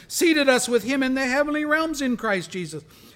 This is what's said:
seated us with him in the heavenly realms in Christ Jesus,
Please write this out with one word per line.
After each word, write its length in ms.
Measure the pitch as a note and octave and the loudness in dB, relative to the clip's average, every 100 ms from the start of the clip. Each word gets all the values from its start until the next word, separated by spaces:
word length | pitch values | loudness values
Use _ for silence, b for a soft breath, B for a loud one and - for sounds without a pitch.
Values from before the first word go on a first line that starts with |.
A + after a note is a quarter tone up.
| B | B
seated 420 | - E4 D#4 C4+ | 0 2 4 4
us 200 | B3 - | 4 4
with 160 | A#3 | 0
him 180 | G#3+ C#4 | 0 0
in 120 | C4 | 0
the 120 | C4 B3+ | 0 0
heavenly 380 | C4+ D4 D4+ | 0 0 -2
realms 360 | D4+ D#4 D#4+ C#4+ | 0 0 -2 -2
in 160 | C4+ A#3+ | -4 -2
Christ 340 | A3 G3 D#3+ | -2 -2 -4
Jesus, 320 | F#3 D#3+ D3+ - B B | -8 -8 -10 -16 B B